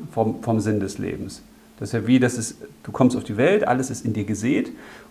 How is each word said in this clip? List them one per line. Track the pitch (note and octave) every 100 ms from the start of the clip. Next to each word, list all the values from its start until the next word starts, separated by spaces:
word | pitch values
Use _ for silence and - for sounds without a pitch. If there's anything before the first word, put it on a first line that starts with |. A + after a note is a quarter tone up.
| -
Vom, | A2 A2 -
vom | B2 A2
Sinn | G#2 G#2
des | F#2+ -
Lebens? | F#2 - - - - - - -
Das | G2+
ist |
ja | A#2 A2+
wie, | B2+
das | B2 B2
ist, | G#2+ - - -
du | -
kommst | - B3 -
auf |
die | - G#2+
Welt, | D3 G#3 -
alles | B2+ C3
ist | A2+
in | A2+
dir | A2
gesät | G2+ G2 A#2 F3 - - - - -